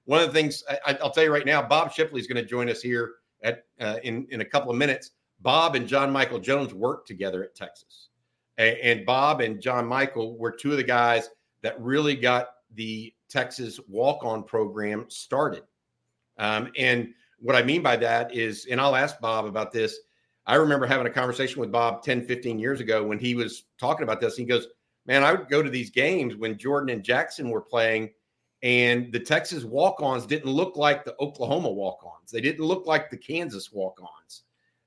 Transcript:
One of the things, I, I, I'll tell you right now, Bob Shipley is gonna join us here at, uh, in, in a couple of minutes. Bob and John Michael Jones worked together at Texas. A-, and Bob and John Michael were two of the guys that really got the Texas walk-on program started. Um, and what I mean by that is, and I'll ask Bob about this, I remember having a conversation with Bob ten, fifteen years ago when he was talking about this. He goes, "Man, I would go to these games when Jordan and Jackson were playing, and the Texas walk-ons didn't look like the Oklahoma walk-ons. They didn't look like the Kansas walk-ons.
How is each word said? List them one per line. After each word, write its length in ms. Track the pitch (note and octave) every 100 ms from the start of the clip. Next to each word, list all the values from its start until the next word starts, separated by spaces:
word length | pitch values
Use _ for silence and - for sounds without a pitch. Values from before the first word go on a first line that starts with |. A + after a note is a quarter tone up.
One 160 | - D3+
of 60 | D#3+
the 60 |
things, 300 | D#3 D3+ - -
I, 100 | C#3+ D3
I, 120 | C#3
I'll 80 | C#3+
tell 140 | D#3+
you 80 | D#3+
right 140 | D3 C#3
now, 160 | D3
Bob 300 | A#2+ D#3 D#3+
Shipley 280 | - D#3 C3
is 60 | A2
gonna 180 | A#2+
join 240 | G#2+ B2 A#2+
us 140 | A2+
here 320 | B2 A#2+ A#2 - _ _
at, 220 | A2 A#2 _ -
uh, 160 | A2 A2+
in, 220 | B2+ A2+ C3+
in 120 | A#2+
a 20 |
couple 260 | G#2+ C#3+ B2+
of 60 | A#2+
minutes. 360 | C#3+ C3 - _ _ _
Bob 340 | B2+ D3+ E3
and 120 | C3+ A#2
John 240 | C3+ C#3
Michael 280 | C3+ C3 A#2+
Jones 340 | F#2 C#3 B2+
worked 340 | F#2+ A#2+ D3+ -
together 380 | F#2 F#2+ F#2
at 100 | F#2+
Texas. 540 | - F#2 - _ - _ _ _ _ _ -
A-, 260 | A2+ A#2
and 220 | B2 A2+
Bob 380 | G2 B2+ D3 C#3+
and 180 | A2+ G2+
John 240 | B2+ B2
Michael 540 | A#2 C3 C3+ A#2 A2+ A#2
were 140 | A#2
two 180 | A#2 C#3+
of 80 | C#3+
the 60 |
guys 440 | B2+ B2 A#2+ A#2 A#2 - _ _
that 180 | A#2 B2+
really 360 | A#2+ C#3 D3
got 360 | C3 B2 B2 B2 - _
the 380 | A2 A2 A2 A2 _ _
Texas 500 | C3+ B2+ - A#2 - -
walk-on 580 | G2 C3 D3 A#2 A2
program 600 | G2+ A2+ G#2 G#2 G#2 G#2+ B2+
started. 560 | - - C3+ D3 F#2+ - _ _ _ _ _ _ -
Um, 320 | G#2+ G#2+ C3 -
and 300 | B2+ B2 A2+ - _ _
what 160 | A#2 C3
I 60 |
mean 200 | B2 E3+
by 140 | D3 A#2
that 380 | A#2 A#2 A#2+
is, 320 | B2 A2+ G#2 C3
and 100 | B2+
I'll 160 | C#3 C3
ask 240 | D3 -
Bob 240 | A2+ A2
about 260 | G#2+ G#2 G#2+
this, 280 | A#2 A2 - - _ _ _ -
I 80 |
remember 320 | C#3 D#3 C#3+ B2
having 220 | C3+ A#2+
a 20 |
conversation 500 | C3 B2+ A#2+ C3 C#3+
with 120 | A2
Bob 300 | A#2 A#2 -
ten, 220 | D3 B2
fifteen 340 | A#2+ B2 A#2+ A2
years 220 | A#2+ C3
ago 240 | A2 A2
when 140 | G#2+ G#2
he 160 | B2
was 300 | A#2+ A2 - - -
talking 260 | B2+ D#3+
about 160 | A#2+ A2
this. 160 | A2+ B2+
He 80 |
goes, 240 | A#2+ A#2+ A#2+ _ _ _
"Man, 200 | - C3+
I 80 | C#3+
would 160 | F#3 F#3
go 140 | C#3+
to 80 | C#3+
these 200 | B2+ A2
games 460 | B2+ C#3+ F#3 B2 G#2
when 200 | A2 G#2
Jordan 340 | B2 C#3+ C3+
and 120 | A2+
Jackson 480 | G2 B2+ D#3+ - B2+
were 100 | A2
playing, 500 | - A#2+ A2+ A2 A2 _ _ _ _ _
and 500 | B2+ B2 B2 A#2+ A#2+
the 80 | A#2
Texas 440 | A#2+ D3+ - D#3+
walk-ons 640 | A#2 B2+ F#3 F3+ C#3+ B2+ G#2
didn't 240 | D3+ C3+
look 260 | C#3 F#3 D3
like 280 | D3 C#3+
the 120 | - -
Oklahoma 500 | D3 - B2 D#3 C#3
walk-ons. 600 | G2 F#2+ - F2 D#2+ -
They 100 | A#2
didn't 240 | C3+ D#3
look 220 | D#3 F#3 E3
like 240 | D#3 D3+
the 80 | B2
Kansas 540 | - D#3+ E3 G2+ -
walk-ons. 720 | G#2 F#2+ F#2 F2 D2 _ - _ _ _ _